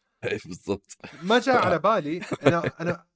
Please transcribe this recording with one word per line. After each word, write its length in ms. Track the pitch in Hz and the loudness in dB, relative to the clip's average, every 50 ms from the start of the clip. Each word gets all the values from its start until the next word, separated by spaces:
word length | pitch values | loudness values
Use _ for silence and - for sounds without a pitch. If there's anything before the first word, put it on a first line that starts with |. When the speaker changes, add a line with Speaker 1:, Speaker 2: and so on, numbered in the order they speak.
| _ _ _ _ - | _ _ _ _ -6
Speaker 1:
إيه، 160 | 87 98 107 - | -6 -6 -6 -6
بالضبط. 520 | 82 90 - - 87 98 - - - - - - - - - | -10 -14 -10 -6 -4 -4 -4 -6 -12 -20 -18 -18 -18 -14 -8
Speaker 2:
ما 180 | 165 185 226 247 | 0 2 2 4
جاء 220 | 220 269 254 233 | 4 4 2 4
Speaker 1:
ف- 40 | 190 | 4
Speaker 2:
على 140 | 180 175 156 | 2 2 2
بالي. 420 | 185 202 226 190 147 143 165 175 - - | 2 2 2 2 0 -4 -6 -6 -6 -6
Speaker 1:
<laughs> 160 | 165 - - | -6 0 2
Speaker 2:
أنا، 240 | 180 170 170 170 170 - - | 2 2 2 0 -4 -6 -4
أنا، 260 | 165 175 170 - _ _ _ | -4 -4 -4 -6 _ _ _